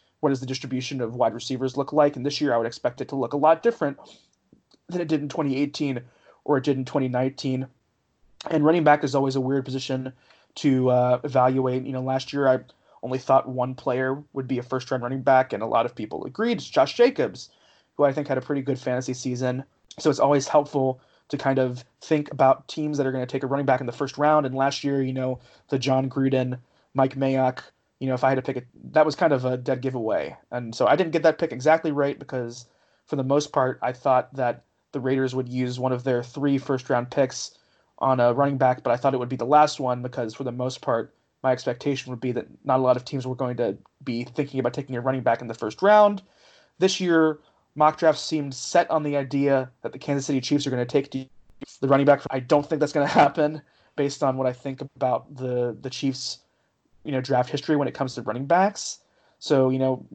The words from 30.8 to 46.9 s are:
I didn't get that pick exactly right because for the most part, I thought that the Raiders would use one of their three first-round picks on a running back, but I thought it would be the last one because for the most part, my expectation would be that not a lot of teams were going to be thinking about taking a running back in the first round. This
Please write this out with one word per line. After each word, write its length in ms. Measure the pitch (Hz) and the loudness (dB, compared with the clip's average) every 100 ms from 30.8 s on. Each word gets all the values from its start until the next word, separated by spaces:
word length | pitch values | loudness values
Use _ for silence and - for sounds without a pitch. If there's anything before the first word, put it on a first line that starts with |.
| 117 | 4
I 80 | 151 | 4
didn't 160 | 170 | 2
get 120 | 160 | 2
that 140 | 160 151 | 2 2
pick 140 | 165 | -2
exactly 400 | 127 143 160 165 | 0 2 2 2
right 260 | 143 143 143 | -2 -2 -4
because 480 | 135 131 120 123 - _ _ _ - | -8 -8 -8 -12 -20 _ _ _ -8
for 100 | 143 | -4
the 60 | |
most 280 | 131 147 147 | 0 0 2
part, 260 | 143 127 - | 0 0 0
I 100 | 120 | -6
thought 420 | 127 143 127 - 135 | -2 2 2 2 -4
that 280 | 123 123 _ _ _ | -4 -4 _ _ _
the 80 | 143 | -6
Raiders 340 | 131 135 131 127 | -2 0 0 -2
would 140 | 123 | -4
use 300 | 127 123 127 | -4 -4 -2
one 120 | 127 | -2
of 140 | 123 131 | -2 -2
their 180 | 139 | -2
three 340 | 127 143 143 135 | -2 -4 0 0
first-round 540 | 135 131 - 123 123 | -2 -4 0 -2 0
picks 460 | - 135 - - _ _ _ _ - | 0 0 -2 -14 _ _ _ _ -4
on 200 | 135 127 | 0 4
a 120 | 120 | 4
running 240 | 120 143 131 | 4 0 2
back, 240 | 131 127 | 2 2
but 80 | 127 | 0
I 60 | 123 | 0
thought 160 | 139 | 0
it 40 | 127 | 0
would 120 | 123 | -2
be 60 | 127 | -4
the 100 | 123 | 2
last 340 | 147 151 - | 4 4 2
one 220 | 127 123 | -4 -4
because 320 | 123 131 113 | -6 -6 -8
for 120 | - 131 | -6 -8
the 60 | |
most 300 | 123 127 - | -4 -6 -6
part, 320 | - 117 110 _ _ _ | -2 -2 -2 _ _ _
my 80 | 131 | -2
expectation 580 | 127 131 123 143 131 127 | 0 -2 -4 -4 -4 -6
would 120 | 123 | -6
be 100 | 131 | -4
that 160 | 120 - - | -4 -8 -8
not 160 | 139 131 | 0 2
a 20 | |
lot 140 | 127 123 | 4 2
of 100 | 123 | 0
teams 220 | 135 127 | -8 -6
were 80 | 127 | -6
going 220 | 127 123 | -4 -2
to 200 | 113 98 _ _ | -2 -4 _ _
be 200 | - 117 | -8 -6
thinking 360 | 127 - 135 131 | -6 -6 -6 -2
about 140 | 120 | -4
taking 220 | 143 131 123 | -4 -6 -4
a 60 | |
running 200 | 127 131 | -2 -2
back 200 | 117 117 | 0 0
in 60 | 120 | -2
the 60 | |
first 280 | 110 107 - | -8 -8 0
round. 400 | 202 208 208 196 - _ _ _ _ - | 6 8 6 4 -10 _ _ _ _ 0
This 220 | 190 | 0